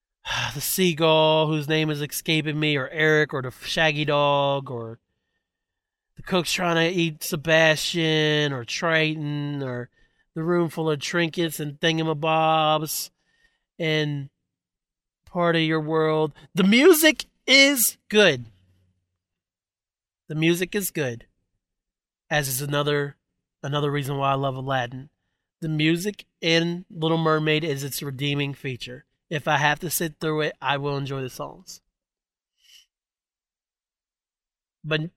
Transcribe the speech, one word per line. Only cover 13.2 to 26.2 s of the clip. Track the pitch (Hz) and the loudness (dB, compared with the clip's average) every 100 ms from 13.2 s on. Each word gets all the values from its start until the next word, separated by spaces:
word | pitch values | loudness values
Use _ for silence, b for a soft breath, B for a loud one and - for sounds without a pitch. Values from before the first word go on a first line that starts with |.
| _ _ _ _ _ - | _ _ _ _ _ -6
and | 160 156 147 143 139 _ _ _ _ _ _ _ _ _ - | -2 -2 -2 -6 -10 _ _ _ _ _ _ _ _ _ -8
part | 175 170 165 | -2 0 2
of | |
your | 160 160 | 0 0
world. | 151 160 156 156 156 b b | 0 0 2 2 -2 b b
The | 170 | 2
music | 190 233 320 311 311 - - _ - | 4 8 8 8 6 2 -8 _ 4
is | 269 277 277 214 - - | 8 8 6 0 -4 0
good. | 214 185 131 117 _ _ _ _ _ _ _ _ _ _ _ _ _ _ _ _ _ - | 4 4 4 -6 _ _ _ _ _ _ _ _ _ _ _ _ _ _ _ _ _ -8
The | 156 | 0
music | 160 170 180 208 | 0 0 -2 -4
is | 185 | -4
good, | 165 131 117 - _ _ _ _ _ _ _ _ _ - | -4 -6 -6 -16 _ _ _ _ _ _ _ _ _ -4
as | 151 135 | -2 -2
is | 127 | -4
another, | 143 147 147 147 143 - _ _ _ - | -2 0 0 0 -2 -8 _ _ _ -14
another | 143 147 147 | -4 -2 0
reason | 143 135 139 | -2 -2 -2
why | 139 | 0
I | 139 | 0
love | 139 131 | -2 -4
Aladdin. | 131 131 123 127 143 _ _ _ _ - | -2 -2 -2 -8 -16 _ _ _ _ -10
The | 160 | -4
music | 156 156 170 208 208 | 0 2 0 -2 -8